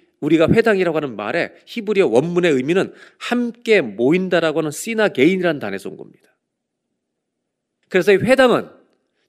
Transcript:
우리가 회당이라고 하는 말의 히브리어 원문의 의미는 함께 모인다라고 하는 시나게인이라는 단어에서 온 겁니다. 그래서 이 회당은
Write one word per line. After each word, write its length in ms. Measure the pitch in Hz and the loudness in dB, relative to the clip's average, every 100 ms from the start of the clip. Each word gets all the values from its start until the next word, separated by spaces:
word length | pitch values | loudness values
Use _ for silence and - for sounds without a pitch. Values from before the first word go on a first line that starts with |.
| _ _ | _ _
우리가 300 | 143 160 160 | 0 2 4
회당이라고 480 | 226 226 196 175 156 | 2 2 0 -2 -4
하는 180 | 143 107 | -6 -8
말의 400 | 107 165 123 - _ | -6 -6 -6 -10 _
히브리어 420 | 240 208 196 165 | -10 -4 0 2
원문의 440 | 131 165 175 175 | 2 2 2 0
의미는 420 | 135 135 185 131 - - _ | 0 0 -2 -2 -8 -20 _
함께 640 | - 247 240 226 226 208 | -6 -4 -4 -6 0 0
모인다라고 800 | 120 101 127 180 185 175 160 156 | 0 -2 0 2 0 0 0 -2
하는 120 | 156 | -4
시나게인이라는 880 | 143 220 220 208 202 151 190 175 143 | -8 -6 -2 -2 2 2 2 -2 -4
단어에서 300 | 110 98 - | -6 -10 -10
온 80 | - | -14
겁니다. 380 | - _ _ _ _ _ _ _ _ _ _ _ _ _ _ _ _ _ _ | -20 _ _ _ _ _ _ _ _ _ _ _ _ _ _ _ _ _ _
그래서 240 | 185 170 | 0 2
이 40 | 190 | 2
회당은 520 | 202 262 254 156 90 - _ _ _ _ | 2 4 4 2 -2 -16 _ _ _ _